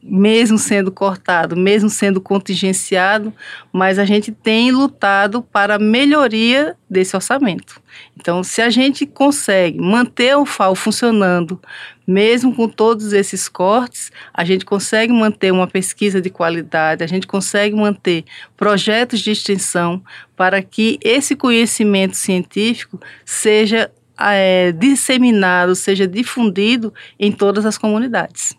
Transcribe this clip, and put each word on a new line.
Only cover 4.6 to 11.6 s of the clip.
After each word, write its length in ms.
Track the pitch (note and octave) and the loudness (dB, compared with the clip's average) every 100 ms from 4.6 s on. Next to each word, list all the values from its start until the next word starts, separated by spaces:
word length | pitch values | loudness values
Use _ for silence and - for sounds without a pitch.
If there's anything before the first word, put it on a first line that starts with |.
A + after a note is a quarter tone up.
| A#3+ | 2
lutado 720 | B3+ C4+ - G3+ G3 G#3 A3 | 2 0 0 0 2 0 -2
para 340 | A#3+ - G#3 G#3 | -4 -2 0 2
a 40 | |
melhoria 1000 | G#3+ A3+ C#4+ D4 C4+ A3 A3 C4 D4+ F4 _ | 2 2 4 4 2 2 2 2 0 -6 _
desse 240 | F#3 F#3 | -2 0
orçamento. 680 | F#3+ - C4 C4+ E3 - - _ - - - | -2 -4 -2 0 -4 -10 -20 _ -20 -20 -12
Então, 260 | - F3 | -4 -4
se 200 | F3+ - | -4 -2
a 80 | A3+ | 0
gente 360 | A3+ C4 C#4 C#4+ | 2 0 0 -6
consegue 760 | - C#4 C#4+ - G3 F3 D#3 | 0 0 2 0 2 2 0
manter 500 | E3+ A3 A#3+ - B3 | 0 2 0 0 2
a 100 | C#4+ | 2
ufal 360 | C#4 - F#3+ F#3 | 0 0 0 0
funcionando, 840 | - G#3 A#3+ A3 F#3+ F3 E3+ F3+ | -2 0 0 2 2 2 -2 -8